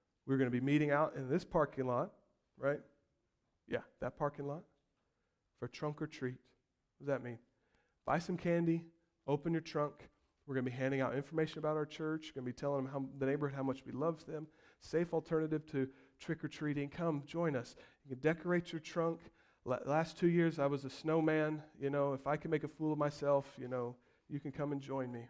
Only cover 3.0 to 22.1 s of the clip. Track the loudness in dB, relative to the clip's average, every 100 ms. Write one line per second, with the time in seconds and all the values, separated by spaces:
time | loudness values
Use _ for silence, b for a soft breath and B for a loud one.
3 | _ _ _ _ _ _ -6 -6 -6 _
4 | -8 -2 -4 -2 -6 -8 -12 _ _ _
5 | _ _ _ _ _ _ -12 -6 -6 -4
6 | -6 -4 -6 -6 _ _ _ _ _ _
7 | -4 -2 -4 -10 -16 _ _ _ _ _
8 | 0 0 0 -2 2 4 4 2 -2 _
9 | _ _ -2 0 2 -2 0 0 -2 -2
10 | -18 _ _ _ -4 -2 -2 0 0 2
11 | 2 0 -2 0 0 0 -2 0 -2 -4
12 | -2 -2 -4 -6 -6 -4 -2 0 -2 -4
13 | -6 -2 0 2 0 -2 -2 -2 -6 -2
14 | -2 -2 -6 -10 -10 b b b -2 0
15 | 2 0 0 0 2 0 -2 -2 -2 B
16 | B _ -6 -4 -4 -4 -2 0 -2 -2
17 | -2 -2 -4 -2 0 0 -4 -12 B B
18 | -12 0 2 2 2 0 0 -8 -4 0
19 | 0 0 -8 b b b -4 -2 2 0
20 | 0 2 4 6 4 4 2 2 -4 -6
21 | 0 4 4 4 2 -2 -8 -4 -2 2
22 | 2